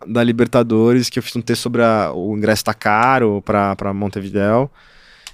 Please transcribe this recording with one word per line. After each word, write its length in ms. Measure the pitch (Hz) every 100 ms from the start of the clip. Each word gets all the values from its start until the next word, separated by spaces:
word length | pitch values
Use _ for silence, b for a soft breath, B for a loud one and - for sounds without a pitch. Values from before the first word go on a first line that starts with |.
| 90
da 160 | 117
Libertadores, 880 | 120 117 120 123 117 110 117 127 120
que 80 | 127
eu 40 |
fiz 100 | -
um 60 | 120
texto 220 | 113 117
sobre 200 | 120 120
a, 300 | 117 110 82
o 220 | 73 98 107
ingresso 260 | 107 104
tá 80 | -
caro 680 | 107 110 107 123 135 113 101
pra, 300 | - 104 98
pra 180 | 95 101
Montevidéu 760 | 98 101 101 98 101 101 117 139 B B B B B B